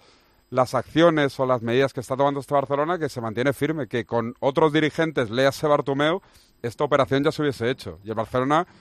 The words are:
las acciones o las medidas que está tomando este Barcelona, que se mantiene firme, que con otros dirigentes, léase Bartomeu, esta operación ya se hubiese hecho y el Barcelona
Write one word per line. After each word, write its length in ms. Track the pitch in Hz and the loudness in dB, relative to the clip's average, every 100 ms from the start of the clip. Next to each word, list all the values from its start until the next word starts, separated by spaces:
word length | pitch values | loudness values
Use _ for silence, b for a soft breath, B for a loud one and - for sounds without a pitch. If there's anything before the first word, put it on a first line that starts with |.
| b b b b _ | b b b b _
las 240 | 123 127 | 0 0
acciones 640 | 127 - 151 170 156 139 - | 0 -2 4 4 4 0 0
o 60 | 131 | 0
las 160 | 127 | 0
medidas 300 | 117 123 135 | 2 2 2
que 80 | - | -2
está 160 | 120 131 | -6 0
tomando 240 | 139 139 | 0 0
este 140 | 127 | -2
Barcelona, 440 | 143 135 143 151 180 | -2 0 0 0 -2
que 100 | 151 | -4
se 120 | - | -6
mantiene 320 | 113 110 123 | -6 -2 -2
firme, 360 | - 139 165 123 | 0 -2 -2 -4
que 160 | 123 107 | -4 -2
con 280 | 117 117 - | -2 -2 -2
otros 320 | 131 143 160 | -2 2 2
dirigentes, 580 | 151 151 - 165 151 117 | 4 0 0 -2 -2 -2
léase 360 | 117 135 - 156 | 0 0 0 0
Bartomeu, 560 | 147 139 139 151 185 b b b _ | 0 0 -2 0 -2 b b b _
esta 220 | 117 - | -10 -4
operación 380 | 147 143 131 135 | 0 2 2 2
ya 60 | 143 | 0
se 100 | 151 | 0
hubiese 260 | 147 127 117 | -2 -2 -4
hecho 300 | 135 - 82 | -4 -8 -14
y 40 | 98 | -8
el 60 | |
Barcelona 520 | 110 110 127 131 151 180 b | -6 -2 -2 2 0 0 b